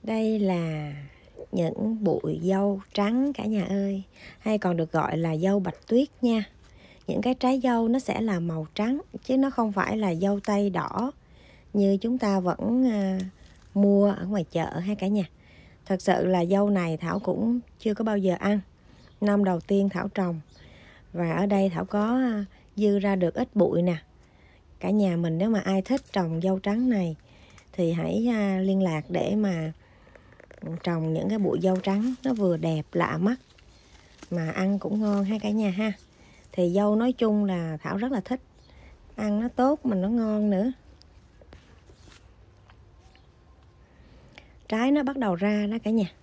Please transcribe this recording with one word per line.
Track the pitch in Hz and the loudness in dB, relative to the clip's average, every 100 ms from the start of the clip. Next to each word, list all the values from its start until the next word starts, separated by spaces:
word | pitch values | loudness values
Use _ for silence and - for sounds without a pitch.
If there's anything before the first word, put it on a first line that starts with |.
| - | -4
Đây | 220 220 220 | -2 0 2
là | 196 175 165 156 147 143 143 - - - - | 2 0 -2 -4 -8 -12 -16 -20 -20 -20 -8
những | 185 165 - 214 226 | -2 -2 -2 -4 0
bụi | 202 - 156 156 | 0 0 -2 -2
dâu | 170 190 202 196 - | 0 2 2 -2 -6
trắng | - 202 240 277 | -2 0 2 0
cả | 269 208 | -2 -2
nhà | 214 - | -2 -2
ơi, | 196 196 196 190 - - - | -2 -2 -4 -8 -20 -20 -8
hay | 220 214 | -2 0
còn | 185 170 | 0 0
được | 160 | 0
gọi | 160 147 160 | 0 0 0
là | 165 156 | 0 0
dâu | 185 202 | 0 0
bạch | 180 - - | -2 -8 0
tuyết | 233 277 - | 2 2 0
nha. | 240 226 202 - - - - - - | 0 0 -2 -12 -20 -20 -20 -18 -6
Những | - | -2
cái | 226 | -2
trái | 254 254 262 | 0 0 2
dâu | 254 233 226 | 2 2 2
nó | 254 | 0
sẽ | - - | 0 -2
là | 220 185 | 0 -2
màu | 170 160 156 - | -2 -4 -8 -4
trắng | 214 277 - - | -2 -2 -6 -16
chứ | - 262 | -2 0
nó | 269 | 2
không | 262 226 | 0 -2
phải | 202 - 220 | 0 -2 0
là | 208 165 | 0 0
dâu | 196 202 | 0 0
tây | 202 202 202 | 0 0 0
đỏ | 170 151 - 247 - - - - - - | -2 -4 -4 -4 -6 -20 -20 -20 -20 -6
như | 208 196 196 | 2 2 2
chúng | 233 247 | 0 0
ta | 214 196 | 2 2
vẫn, | 180 - 208 240 262 | 0 -2 0 2 2
à, | 214 196 185 185 - - - - | 2 0 -2 -6 -12 -20 -20 -6
mua | 196 202 202 202 | 2 4 6 4
ở | 196 180 | 2 -4
ngoài | 202 160 | -4 -2
chợ | 170 160 - | -2 -2 -4
ha | 185 208 | -4 -4
cả | 190 | 0
nhà. | 208 170 - - - - - - | 0 -2 -8 -20 -20 -20 -20 -4
Thật | 185 | -2
sự | - 180 185 | 2 2 4
là | 185 170 | 2 2
dâu | 196 208 | 2 2
này | 196 170 160 | 2 0 -4
Thảo | 165 175 | -4 -4
cũng | 202 - 220 240 - - | -2 -2 0 -2 -6 -6
chưa | 220 | -4
có | 208 | -2
bao | 220 208 | 0 0
giờ | 190 175 | 0 0
ăn. | - 208 190 - - - - - | 0 0 -2 -20 -20 -20 -20 -4
Năm | 208 202 | 0 2
đầu | 196 175 | 2 0
tiên | - 196 196 | 0 2 2
Thảo | 185 196 | -2 -6
trồng. | 202 185 165 - - - - - - - | -2 -2 -4 -10 -20 -20 -20 -20 -20 -14
Và | 170 170 | -4 -2
ở | 160 202 | 0 2
đây | 202 196 | 2 2
Thảo | 165 190 | 0 -2
có, | 208 214 254 | 0 0 0
à, | 254 214 202 - - - | 0 -2 -6 -14 -14 0
dư | 208 202 | 2 2
ra | 196 196 | 2 2
được | 175 | 0
ít | - 254 208 | 0 -4 2
bụi | 175 170 | 2 2
nè. | 175 165 - - - _ - - - - | 0 -2 -8 -20 -20 _ -20 -20 -20 -10
Cả | 185 | -2
nhà | 208 196 170 | 2 2 2
mình | 170 160 | 0 0
nếu | 208 | 0
mà | 214 | 0
ai | - 190 | 0 -2
thích | 190 269 - | 0 -4 -2
trồng | 202 170 165 | -2 -2 -2
dâu | 185 190 | 0 0
trắng | 202 214 254 | -2 0 0
này | 220 175 151 - - - - - | 0 -2 -6 -14 -20 -20 -20 -16
thì | - 170 | -2 0
hãy, | 170 160 190 233 | 0 -2 0 0
à, | 226 202 190 | 0 0 0
liên | 190 190 | 2 2
lạc | 185 156 156 | 2 0 -2
để | 175 - 208 | -2 0 0
mà | 202 170 160 156 - - - - - - - - 160 165 | 0 -2 -4 -10 -20 -20 -20 -20 -20 -20 -20 -16 -12 -6
trồng | - 165 160 | -4 -2 0
những | 160 196 | -2 -2
cái | 214 | 0
bụi | 196 - | 0 2
dâu | 180 185 | 2 0
trắng | 190 196 233 254 | 0 0 0 -2
nó | 262 | -4
vừa | 233 190 165 | 0 0 0
đẹp | 165 160 151 | 0 -2 -4
lạ | 170 170 156 | -2 -2 0
mắt | 190 254 _ - - - - - - - - | 0 -2 _ -20 -20 -20 -20 -20 -20 -20 -8
mà | 175 160 | -6 -4
ăn | - 190 202 | -2 0 0
cũng | - 214 | -2 -2
ngon | 214 202 | 0 0
ha | 196 214 | 0 -2
cả | 208 | -2
nhà | 214 208 | 0 0
ha. | 185 214 196 - _ - - - | 0 -4 -4 -12 _ -20 -20 -12
Thì | - 175 | 0 2
dâu | 185 208 214 | 4 2 2
nói | 240 | 2
chung | 254 226 208 202 | 2 2 2 2
là | 180 165 156 | 0 -2 -6
Thảo | 151 196 | -6 -4
rất | 240 | -2
là | 262 | -4
thích. | - 254 - - - - - - - - | -4 -8 -8 -20 -20 -20 -20 -20 -20 -6
Ăn | 214 208 | -2 0
nó | 233 - | -2 2
tốt | 254 302 262 | 2 2 0
mà | 196 | 0
nó | 190 | 0
ngon | 233 220 214 208 | 0 0 0 2
nữa. | 190 226 254 - - - - - - - - - - - - - - - - - - - - - - - - - - - - - - - - - - - - - - - | 2 0 -2 -14 -20 -20 -20 -20 -20 -20 -20 -20 -20 -20 -20 -20 -20 -20 -20 -20 -20 -20 -20 -20 -20 -20 -20 -20 -20 -20 -20 -20 -20 -20 -20 -20 -20 -20 -20 -20 -20 -4
Trái | 220 247 | 0 2
nó | 294 | 2
bắt | 269 277 | 2 -2
đầu | 226 170 | -2 0
ra | 202 208 208 | 0 0 0
đó | 226 | -2
cả | 214 | 0
nhà. | 226 185 - | 0 0 -4